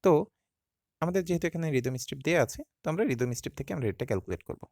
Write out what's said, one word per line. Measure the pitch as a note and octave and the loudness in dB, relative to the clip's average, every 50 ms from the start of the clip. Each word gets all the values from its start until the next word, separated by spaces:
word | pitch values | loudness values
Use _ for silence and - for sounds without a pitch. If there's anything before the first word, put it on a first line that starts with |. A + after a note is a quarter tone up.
তো | - F#3+ E3 D3 G3 - _ _ _ _ _ _ _ _ _ _ _ _ _ _ | 8 8 6 6 4 0 _ _ _ _ _ _ _ _ _ _ _ _ _ _
আমাদের | D#3+ E3+ F3+ F#3+ F3+ | -4 0 0 0 0
যেহেতু | E3 F3 E3+ E3+ | 0 -2 0 0
এখানে | E3+ D#3 E3 E3 D#3+ | -2 -2 -2 -2 2
রিদম | C#3+ B2+ B2 C3+ B2+ | 0 2 0 0 -4
স্ট্রিপ | B2 - - C#3 C#3 C3 | -4 -6 -8 -10 -4 0
দেয়া | D3+ F3 E3 B2 | 2 4 4 2
আছে, | - - - D4 _ _ _ - | 2 -2 -12 -14 _ _ _ -6
তো | D#3 | -4
আমরা | D#3 F3+ A3+ | -2 0 0
রিদম | C4+ C3 A2+ B2 B2 A#2+ | 0 0 0 0 -2 -2
স্ট্রিপ | - - - - | -6 -8 -12 -10
থেকে | - C#3 - G3 | -10 -8 -6 -6
আমরা | E3 B2 | -2 -2
রেটটা | G#2+ F#2 - B2+ | -4 -2 -4 -4
ক্যালকুলেট | - A2 F#2+ - - F#2 - - | -2 -2 -4 -2 -4 -8 -8 -6
করব। | - - - - _ | -12 -12 -12 -12 _